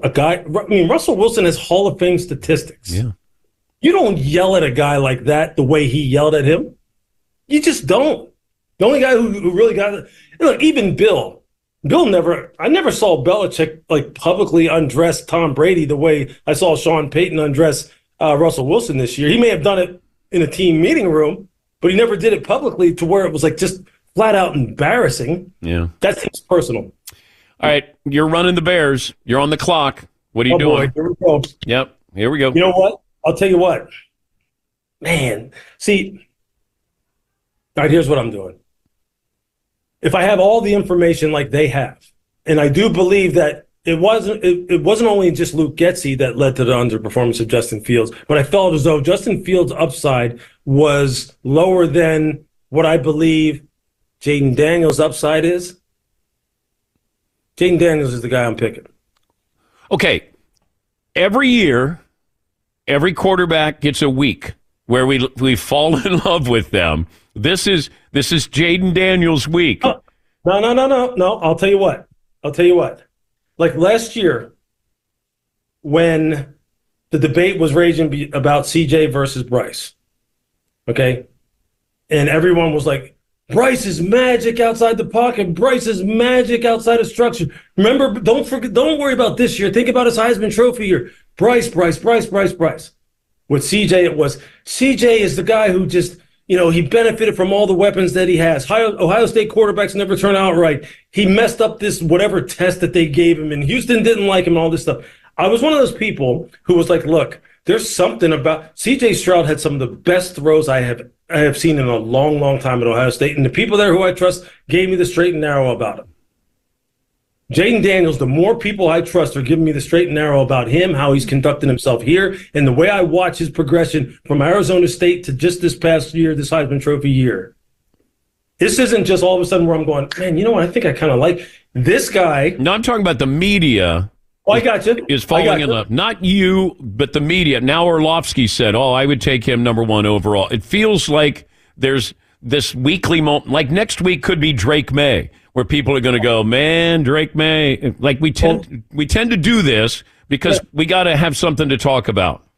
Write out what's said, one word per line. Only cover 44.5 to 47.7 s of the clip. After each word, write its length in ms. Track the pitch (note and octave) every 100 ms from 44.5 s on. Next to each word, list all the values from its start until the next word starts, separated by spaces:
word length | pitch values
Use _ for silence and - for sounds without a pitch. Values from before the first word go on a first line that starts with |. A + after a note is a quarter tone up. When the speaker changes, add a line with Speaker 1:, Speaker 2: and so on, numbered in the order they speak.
| F3 F3+
Speaker 1:
it 140 | F3
wasn't 260 | D3+ A3 A#3
only 220 | G3+ F#3
just 220 | E3 E3+
Luke 220 | D3 D3+ -
Getsy 420 | E3+ - C#3+ C3
that 180 | C3 B2
led 180 | C#3 C3
to 60 | B2
the 80 |
underperformance 640 | B2+ B2 A2 G#2+ - A#2+ A#2
of 80 | A2+
Justin 360 | A#2+ -